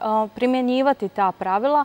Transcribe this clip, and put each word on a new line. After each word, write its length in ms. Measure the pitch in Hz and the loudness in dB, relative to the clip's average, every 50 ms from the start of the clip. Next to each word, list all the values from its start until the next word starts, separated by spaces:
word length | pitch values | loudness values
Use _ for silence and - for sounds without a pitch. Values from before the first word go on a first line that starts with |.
a, 260 | - 220 214 220 220 214 - | -4 -2 0 0 0 -2 -4
primjenjivati 720 | - 247 247 254 254 254 247 254 254 269 277 269 - 208 190 | -2 -2 0 0 0 0 0 0 2 2 2 0 0 -2 -6
ta 240 | - - 196 190 180 | -2 -2 -2 -2 -2
pravila, 520 | - 190 185 185 202 226 269 294 294 277 | -2 -4 -2 -2 0 0 2 2 0 0